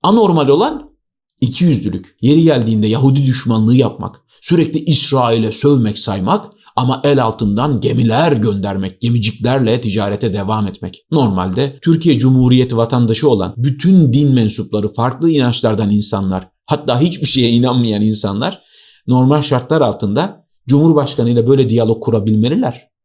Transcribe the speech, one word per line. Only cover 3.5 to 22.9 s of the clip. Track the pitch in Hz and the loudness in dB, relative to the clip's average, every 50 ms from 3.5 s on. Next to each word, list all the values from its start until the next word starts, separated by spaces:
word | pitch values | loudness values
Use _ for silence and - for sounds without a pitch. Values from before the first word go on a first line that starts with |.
| 113 110 110 113 123 | 0 2 2 2 4
yapmak, | 131 127 104 - - 90 92 - _ _ _ _ _ | 2 2 0 -2 -8 -12 -12 -12 _ _ _ _ _
sürekli | - - 170 175 151 - - 156 - | -4 0 0 0 0 0 -2 -6 -2
İsrail'e | - 151 120 - - 139 131 123 117 117 117 110 107 | 0 0 0 0 0 0 0 2 2 0 0 0 -2
sövmek, | 107 - - 143 147 131 113 104 107 - | -4 0 2 2 2 2 0 -2 -2 -2
saymak, | - - 101 98 92 101 175 214 - - _ _ _ - _ | -4 -4 -4 -4 -2 -2 -2 -2 -4 -10 _ _ _ -8 _
ama | - 123 123 131 - - | -2 -2 -2 -2 -2 0
el | 143 143 135 123 | 0 0 2 0
altından | 110 104 - 113 104 101 107 131 151 139 104 | -2 -2 -2 -2 -2 -2 -2 -2 -2 -2 -2
gemiler | - - - 120 120 113 110 - 165 170 | -2 -2 0 0 0 2 2 2 2 2
göndermek, | 143 117 104 113 101 98 95 101 98 95 98 95 - _ | 0 0 0 -2 -2 -2 -4 -4 -4 -4 -6 -8 -8 _
gemiciklerle | - 120 117 120 104 110 - - - 120 131 139 127 107 113 127 | -4 -2 -2 0 -2 -2 -4 -4 -4 -2 0 0 0 0 -2 -2
ticarete | 123 107 95 107 101 101 104 101 - 113 | -2 -4 -4 -2 -2 -4 -4 -4 -4 -4
devam | 92 104 98 98 110 107 104 | -4 -4 -4 -4 -4 -4 -4
etmek. | 98 92 - - 92 - - _ _ | -6 -6 -10 -14 -14 -14 -16 _ _
Normalde | 160 156 127 110 95 92 90 95 90 117 135 135 135 - | -2 0 0 0 0 -2 -4 -4 -2 -4 -4 -4 -6 -4
Türkiye | - 165 165 165 165 170 139 107 | 0 0 0 2 2 0 2 2
Cumhuriyeti | 117 131 131 131 127 123 127 127 120 123 120 | 2 2 2 4 4 4 4 2 2 0 0
vatandaşı | 113 113 113 - 123 120 110 113 - 151 147 | -2 -2 0 0 0 0 0 0 0 2 2
olan | 123 - 92 87 - | 2 2 -2 -6 -6
bütün | 117 120 139 131 - - 175 190 185 160 127 | -4 -4 -4 -2 0 2 4 4 6 4 4
din | 113 143 147 139 131 | 2 2 2 2 2
mensupları, | 123 113 104 95 - 110 - - 107 101 104 | 2 2 0 0 -2 -4 -4 -4 -4 -4 -4
farklı | - - 117 127 127 131 160 165 | -4 -4 -4 -4 -4 -2 -2 0
inançlardan | 160 143 127 123 117 - - 113 110 101 110 101 | 2 2 0 0 0 0 0 0 0 0 0 0
insanlar, | 104 104 104 - - 101 98 95 95 92 92 _ _ _ _ | 0 0 0 0 -2 -2 -2 -4 -4 -6 -6 _ _ _ _
hatta | - 156 147 - - 120 123 | -6 -6 -4 -2 -2 0 0
hiçbir | 151 175 170 - 156 | 0 0 0 -2 -2
şeye | - - 131 123 120 | 0 2 2 2 2
inanmayan | 117 120 123 127 120 127 120 113 107 104 | 2 2 2 2 0 0 0 0 0 0
insanlar | 104 107 110 107 - 98 98 104 127 175 196 - _ _ _ - - _ _ _ _ | 0 0 0 -2 -2 -4 -4 -4 -4 -6 -8 -10 _ _ _ -20 -20 _ _ _ _
normal | - 127 127 127 131 147 151 | 0 0 2 2 2 2 0
şartlar | 143 - 135 123 - - 156 160 | 0 -2 -2 -4 -2 -2 0 0
altında | 139 113 98 - 110 101 101 135 170 202 - _ _ _ _ _ _ - | 0 0 -2 -2 -4 -2 -2 -2 -2 -4 -8 _ _ _ _ _ _ 0
Cumhurbaşkanıyla | 131 143 156 165 160 147 139 127 - - 120 120 120 120 113 | 2 4 4 4 2 2 0 -2 -2 -2 0 0 0 0 2
böyle | 120 139 139 131 110 | 2 2 2 2 2
diyalog | 113 120 113 110 113 110 | 2 0 0 0 -2 -2
kurabilmeliler. | - - 113 110 98 110 107 107 110 123 147 226 262 - 117 - _ _ | -2 -2 -2 0 0 0 0 2 0 0 0 -2 -2 -4 -6 -10 _ _